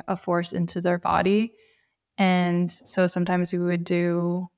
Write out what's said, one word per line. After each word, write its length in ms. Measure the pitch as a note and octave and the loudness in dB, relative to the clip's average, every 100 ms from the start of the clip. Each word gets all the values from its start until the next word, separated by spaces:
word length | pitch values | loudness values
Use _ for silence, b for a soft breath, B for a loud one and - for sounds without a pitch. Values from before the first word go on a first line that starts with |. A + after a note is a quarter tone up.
| - | -4
a 80 | F3+ | -6
force 380 | - E3+ E3+ | -2 -2 -2
into 280 | F3+ E3+ F3+ | -4 -4 -2
their 180 | F3+ F3 | 0 0
body? 540 | - E3+ F3+ G#3 A#3 b b b b b _ - | 2 2 2 2 0 b b b b b _ 0
And 500 | F#3+ F3+ F3 F3 F3 | 2 2 2 0 0
so 380 | - - - F3+ | -4 -8 0 0
sometimes 440 | F3+ F3 F3+ F3 | 0 0 0 0
we 60 | F3 | -2
would 260 | F3 F3 | -2 -2
do 640 | E3+ F3 F3 E3+ F3 F3+ F3+ | 0 0 0 0 -2 -4 -6